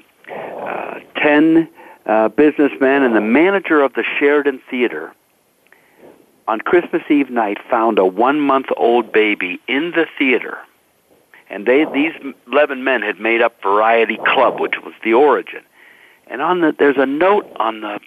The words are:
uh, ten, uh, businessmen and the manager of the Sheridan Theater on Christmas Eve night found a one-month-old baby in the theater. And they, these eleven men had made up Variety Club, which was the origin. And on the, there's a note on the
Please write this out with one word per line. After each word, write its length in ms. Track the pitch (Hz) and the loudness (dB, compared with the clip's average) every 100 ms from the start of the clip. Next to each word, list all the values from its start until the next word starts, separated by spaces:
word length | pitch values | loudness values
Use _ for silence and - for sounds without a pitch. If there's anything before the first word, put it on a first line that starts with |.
| _ _ - | _ _ -18
uh, 680 | - - - - - - - - - | -14 -14 -12 -10 -10 -10 -14 -12 -4
ten, 500 | 151 147 160 165 160 - - - - | 0 4 4 4 2 -6 -20 -12 -2
uh, 240 | 107 110 | 0 2
businessmen 760 | - 151 143 143 - 131 139 | 4 2 4 0 2 0 2
and 100 | 131 | 2
the 80 | 110 | 2
manager 600 | 104 127 180 196 - 156 | 2 2 2 0 0 2
of 120 | 135 120 | 2 0
the 100 | 110 - | -6 0
Sheridan 440 | 143 147 143 135 - | 2 2 0 -4 -8
Theater 440 | 127 120 76 80 - _ _ _ _ _ _ _ _ - - _ _ - | -2 -2 -4 -12 -18 _ _ _ _ _ _ _ _ -20 -20 _ _ -6
on 120 | 110 | -6
Christmas 420 | - 180 165 170 - | 0 0 0 -6 0
Eve 200 | 147 131 | 0 0
night 280 | 120 107 101 - | -2 -4 -6 -4
found 300 | 120 113 104 | 0 2 2
a 60 | 95 | 2
one-month-old 1080 | 92 120 151 143 135 131 - 113 120 113 | 2 0 0 0 -2 -2 -2 2 0 0
baby 480 | 110 107 104 90 87 - | 0 0 -2 -6 -8 -6
in 240 | 131 170 | -4 -2
the 160 | 165 156 - | -2 -4 -2
theater. 420 | 135 113 - - - _ _ _ _ _ _ - _ | 0 0 -2 -12 -18 _ _ _ _ _ _ -20 _
And 160 | 98 104 | -6 0
they, 180 | 131 | 2
these 300 | 156 127 156 156 139 123 - | 2 0 -4 -6 -14 -16 -4
eleven 380 | 127 147 135 131 | 0 0 -2 -2
men 160 | 127 | -2
had 180 | 104 92 | -2 -4
made 220 | 110 117 | -2 0
up 200 | 117 - | 0 -2
Variety 560 | 98 101 110 117 110 110 - | -2 2 2 2 0 -2 -2
Club, 360 | 135 117 - | 2 0 0
which 140 | - - | -6 -6
was 120 | - - | -12 -8
the 100 | 113 | 0
origin. 500 | 113 147 110 85 - - _ - - - _ _ | 4 4 2 -2 -14 -20 _ -20 -20 -20 _ _
And 140 | 117 | -6
on 200 | 156 180 | -4 0
the, 120 | 160 - | 0 2
there's 160 | 143 131 | 2 2
a 80 | 135 | 0
note 460 | 143 180 208 - - | 0 2 2 -2 -6
on 240 | 110 110 | -6 -6
the 180 | 107 104 | -10 -12